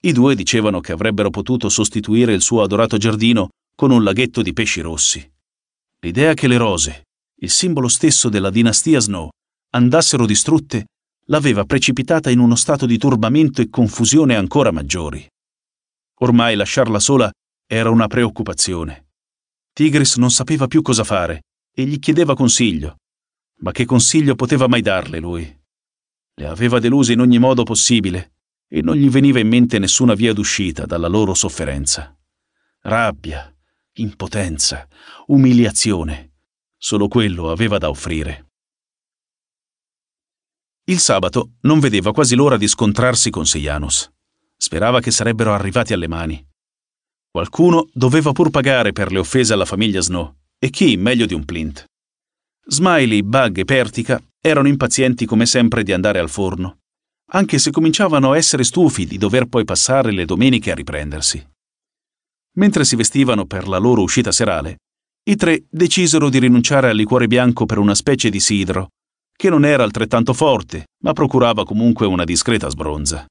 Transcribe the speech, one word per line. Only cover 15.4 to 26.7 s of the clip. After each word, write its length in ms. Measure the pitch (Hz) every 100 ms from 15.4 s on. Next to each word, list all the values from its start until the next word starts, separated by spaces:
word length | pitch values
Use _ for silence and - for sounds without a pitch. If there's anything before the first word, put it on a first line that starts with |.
| _ _ _ _ _ _ _ _
Ormai 360 | 127 120 117 104
lasciarla 440 | 98 - 117 104
sola 320 | - 139 107 - _ _ _
era 240 | 113 113
una 160 | 113 107
preoccupazione. 1040 | 123 117 - - 82 - 87 78 71 _ _ _ _ _ _ _
Tigris 440 | - 151 147 135 120
non 120 | 123
sapeva 380 | - 135 156 127
più 160 | 160
cosa 200 | 156 117
fare 380 | 104 101 85 76 _ _ _
e 120 | - 131
gli 120 | 147
chiedeva 380 | 151 160 160 135
consiglio. 640 | 127 - 117 80 76 - _ _ _ _ _ _
Ma 100 | 90
che 140 | 90 120
consiglio 500 | 127 - 160 143 127
poteva 320 | 127 147 131
mai 160 | 123
darle 360 | 104 95 - 82
lui? 400 | 82 87 73 71 _ _ _ _ _ _ _ -
Le 100 | 73
aveva 320 | 82 120